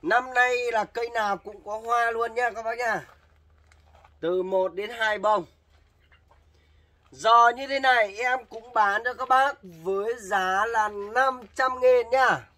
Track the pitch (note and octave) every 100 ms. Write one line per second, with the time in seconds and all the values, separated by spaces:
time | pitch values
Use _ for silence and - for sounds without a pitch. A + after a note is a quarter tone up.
0 | D#3 A3+ B3+ B3+ B3 B3 A#3+ A3+ G3+ -
1 | A#3 A#3 G#3 G3+ G#3 G3+ G3+ G#3+ A3+ A#3
2 | A#3 A3+ A#3 A3+ A#3+ G#3+ A3+ A#3 A#3+ G3
3 | C3+ _ _ _ _ _ _ _ _ _
4 | _ _ D#3+ F3+ F#3 F#3+ F#3 E3+ G#3 A#3
5 | A3 G#3 G#3 G#3 E3 _ _ _ _ _
6 | _ _ _ _ _ _ _ _ _ _
7 | _ C3 F#3+ A#3 A#3 A#3+ C4+ C#4 C4+ B3
8 | G#3 G3 B3 B3+ A#3 A3 A3+ A#3 G#3 G3+
9 | A#3 B3 B3+ B3+ C#4 C#4 F#3+ E3 E3+ G3
10 | G#3 A#3+ G3 G3 F#3 F#3+ A3 A3+ G#3+ G#3
11 | G3+ A#3 C4 C4 G#3+ - C4 B3+ B3+ B3+
12 | A#3 C4 B3 D#3 A2+